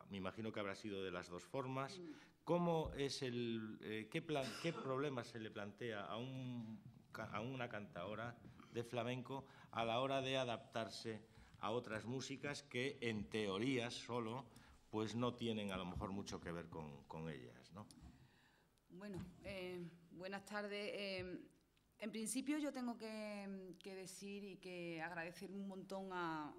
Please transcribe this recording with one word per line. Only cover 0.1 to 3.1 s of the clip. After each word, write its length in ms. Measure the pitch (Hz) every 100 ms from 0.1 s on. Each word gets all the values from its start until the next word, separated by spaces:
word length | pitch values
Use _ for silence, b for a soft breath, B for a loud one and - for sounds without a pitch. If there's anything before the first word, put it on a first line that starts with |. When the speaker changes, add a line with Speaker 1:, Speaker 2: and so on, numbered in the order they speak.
| 101
Speaker 1:
imagino 340 | 92 113 110
que 80 | 110
habrás 240 | 101 95 110
ido 160 | 98
de 80 | 95
las 180 | 87 85
dos 140 | 87 -
formas? 540 | 135 127 131 135 180
Speaker 2:
Mm. 120 | 165 B B - -
Speaker 1:
¿Cómo 460 | 175 170 160 151 127
es 280 | 139